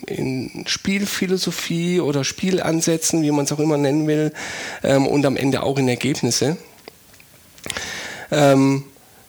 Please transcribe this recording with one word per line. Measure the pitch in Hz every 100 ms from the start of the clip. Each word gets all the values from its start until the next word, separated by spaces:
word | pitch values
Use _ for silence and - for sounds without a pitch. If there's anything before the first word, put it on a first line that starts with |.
| -
in | - 135 131 - -
Spielphilosophie | - - 190 196 202 - 185 185 180 - - 170 175 180
oder | 143 143
Spielansätzen, | 135 - 190 190 170 160 170 160 - 165
wie | 151
man's | 147 139
auch | 147
immer | 151 147
nennen | 143 151 151
will, | 151 151 - - - - -
ähm, | - 135 135
und | 143 139
am | 120
Ende | 135 135
auch | - 139
in | 127
Ergebnisse. | 120 131 131 123 - 127 175 - - - - - - - - - - - - - - - - -
Ähm, | 151 143 135 135 139 139 - - -